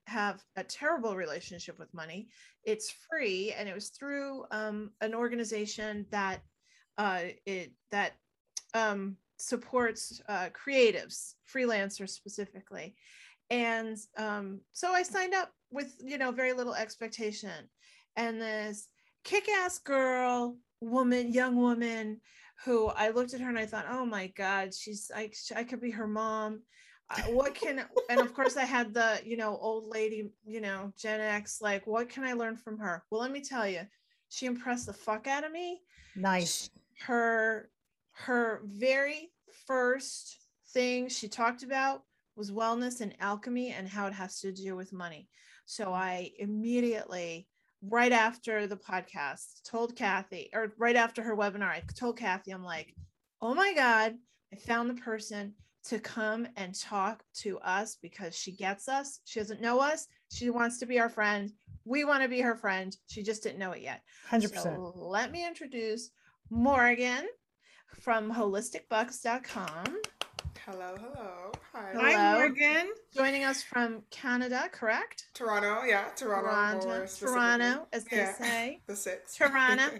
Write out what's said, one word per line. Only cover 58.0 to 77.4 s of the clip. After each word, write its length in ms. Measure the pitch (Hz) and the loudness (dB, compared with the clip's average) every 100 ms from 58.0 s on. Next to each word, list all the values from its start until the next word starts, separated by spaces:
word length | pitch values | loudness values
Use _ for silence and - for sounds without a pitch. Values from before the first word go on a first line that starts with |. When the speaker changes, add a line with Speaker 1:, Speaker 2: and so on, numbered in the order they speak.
Speaker 1:
because 340 | 175 - 180 170 | -16 -10 -10 -8
she 140 | - | -10
gets 360 | 190 190 196 - | -4 -4 -4 -2
us. 320 | 269 277 - - | -2 -4 -10 -10
She 140 | 226 | -6
doesn't 220 | 208 214 | -6 -4
know 180 | 233 247 | 2 4
us. 280 | 277 311 - _ _ | 2 0 -6 _ _
She 180 | - 240 | -4 0
wants 280 | 240 233 240 | 2 0 0
to 60 | 240 | 2
be 140 | 247 | 4
our 100 | 233 | 4
friend. 420 | 233 208 208 202 - - - - | 4 2 2 -2 -8 -18 -14 -2
We 180 | 277 294 | 2 4
wanna 220 | 285 262 | 4 4
be 120 | 247 | 4
her 140 | 240 233 | 2 2
friend. 400 | 214 190 190 - - | 0 0 -2 -10 -12
She 160 | - | -6
just 200 | 202 214 | -4 -2
didn't 160 | 220 156 | -4 -4
know 120 | 190 | -4
it 80 | 165 | -6
yet." 200 | - 120 - - - | -8 -10 -14 -20 2
Speaker 2:
Hundred 220 | 233 202 | 4 4
percent. 220 | 190 170 156 | 2 -2 -2
Speaker 1:
So 180 | 180 180 | -6 -8
let 360 | 165 202 247 | -4 -2 -2
me 140 | 330 349 | -4 -6
introduce 640 | 339 302 254 220 226 240 _ _ _ - | -6 -8 -4 -4 -4 -8 _ _ _ -4
Morgan 800 | 226 247 277 240 240 247 254 359 494 _ _ _ - _ | 2 6 8 6 6 2 0 -4 -10 _ _ _ -20 _
from 440 | - - 226 214 | -6 0 2 0
holistic 540 | 226 208 196 240 - - | 0 0 0 -4 -8 -2
bucks 300 | 220 240 - | 0 0 -2
dot 240 | 240 247 | -4 -4
com. 560 | 254 214 180 160 202 370 427 - - - - - - | -4 -8 -8 -6 -6 -6 -8 -10 -12 -10 -10 -10 -12
Speaker 3:
Hello, 300 | 190 180 190 | -10 -10 -10
hello. 520 | 233 285 202 180 185 - - | -12 -12 -12 -12 -12 -12 -12
Hi. 160 | 247 196 | -12 -6
Speaker 1:
Hello. 120 | 233 | 2
Speaker 2:
Hi, 300 | 262 311 202 214 | 6 8 8 8
Morgan. 540 | 285 269 294 311 359 440 - 269 | 6 6 6 6 2 -4 -4 2
Speaker 1:
Joining 280 | 269 277 269 | 4 4 2
us 180 | 269 | 0
from 400 | - 247 233 220 - | -2 0 0 -2 -10
Canada, 580 | - 247 247 247 247 339 | -6 0 0 2 0 -2
correct? 540 | - 226 240 466 - - | -2 0 2 0 -8 -16
Speaker 3:
Toronto, 480 | - 233 208 202 214 254 | -4 0 2 2 2 4
yeah. 220 | 202 196 - | 4 2 -4
Toronto, 320 | 247 202 196 | 0 2 2
Speaker 1:
Toronto. 340 | 208 208 208 190 | 4 4 2 0
Speaker 3:
more 200 | 190 190 | -2 -4
specifically. 260 | - 262 | -2 2
Speaker 1:
Toronto, 540 | 247 | 4